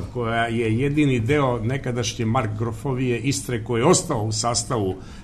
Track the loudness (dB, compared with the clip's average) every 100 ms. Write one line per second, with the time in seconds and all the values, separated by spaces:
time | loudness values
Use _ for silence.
0 | -4 -4 -2 0 0 0 0 2 2 2
1 | 2 2 2 2 2 0 0 -2 -2 -2
2 | -2 -2 0 2 0 -2 -4 -4 -4 -2
3 | 0 0 0 -2 -2 -4 -2 2 6 4
4 | 2 -2 -2 0 0 0 0 0 0 -4
5 | -8 -14